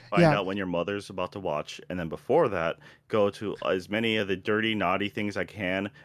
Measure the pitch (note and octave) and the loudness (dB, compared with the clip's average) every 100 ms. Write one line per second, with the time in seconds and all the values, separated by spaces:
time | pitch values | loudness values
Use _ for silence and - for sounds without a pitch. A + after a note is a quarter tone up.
0 | - G3+ E3 G#2 F#2 G2+ F#2 E2+ F2 G2+ | -2 6 6 6 0 -2 0 0 0 -4
1 | G2 F#2+ F2+ G2+ F#2 D2+ - - - F2+ | -6 -6 -6 -4 -4 -4 -4 -12 -8 -6
2 | E2 D2+ - D3 C#3 F#2+ E2 - - - | -6 -6 2 4 4 2 -2 -2 -10 -20
3 | _ A2 G2+ - G#2 - C2+ F#2+ F2+ G#2+ | _ 2 2 0 -6 -4 0 0 0 -2
4 | A2+ A2 G2 F#2 G2+ G#2+ A2 G#2+ F2+ F#2+ | 0 0 0 -2 0 0 0 0 0 0
5 | G2+ A2 G#2 G2+ F2 G#2 F#2 F#2+ G2+ - | -2 -4 -4 -4 -6 -6 -2 -2 -2 -8